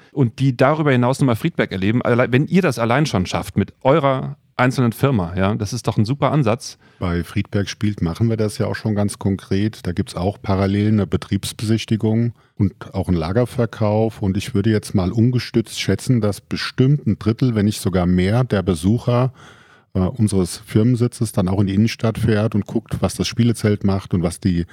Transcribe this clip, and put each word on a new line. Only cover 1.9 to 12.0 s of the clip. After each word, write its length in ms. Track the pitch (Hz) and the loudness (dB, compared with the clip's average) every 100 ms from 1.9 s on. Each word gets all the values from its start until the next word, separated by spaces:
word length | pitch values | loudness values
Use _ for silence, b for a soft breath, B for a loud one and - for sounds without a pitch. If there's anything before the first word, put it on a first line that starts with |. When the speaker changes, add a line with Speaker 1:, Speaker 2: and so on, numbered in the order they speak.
| 117 | 0
Speaker 1:
allein, 320 | - 117 120 | 2 2 2
wenn 140 | 127 - | 2 2
ihr 140 | 185 | 2
das 160 | 180 117 | 2 0
allein 280 | 113 127 151 | 0 2 2
schon 200 | 98 87 | 0 -2
schafft 300 | 98 - - | -4 -4 -2
mit 180 | 98 - | -2 0
eurer 520 | 131 156 139 131 139 143 _ - | 2 4 2 0 -4 -10 _ 0
einzelnen 360 | 127 127 120 | 0 2 0
Firma, 460 | - 135 117 85 90 | 2 0 0 -2 0
ja, 180 | 95 117 | 0 0
das 160 | 104 | -4
ist 160 | 120 - | -6 -2
doch 100 | 117 | 0
ein 60 | |
super 300 | 104 143 131 | 0 0 0
Ansatz. 440 | 147 110 117 - - b b | 2 2 0 -4 -18 b b
Speaker 2:
Bei 240 | 92 87 | -4 -4
Friedberg 460 | 85 104 - 104 95 | -4 -4 -4 -2 -4
spielt 320 | - 104 101 | -4 -4 -2
machen 260 | 87 82 113 | -2 0 0
wir 80 | 110 | 0
das 220 | 107 - | -2 -2
ja 80 | 101 | -4
auch 100 | 98 | -4
schon 180 | 110 | -2
ganz 240 | 104 101 - | 0 -2 -2
konkret. 720 | 101 95 - 95 110 - 92 | -2 -2 -2 -2 -2 -4 -6
Da 60 | |
gibt's 220 | 87 - 90 | -4 -4 -4
auch 260 | 92 - | -4 -4
parallel 480 | - 95 98 101 104 | -2 0 2 2 2
eine 180 | 110 87 | 2 2
Betriebsbesichtigung 1300 | 90 - 98 - - 107 113 - 110 | -2 -2 -4 -4 -6 -2 -2 0 -2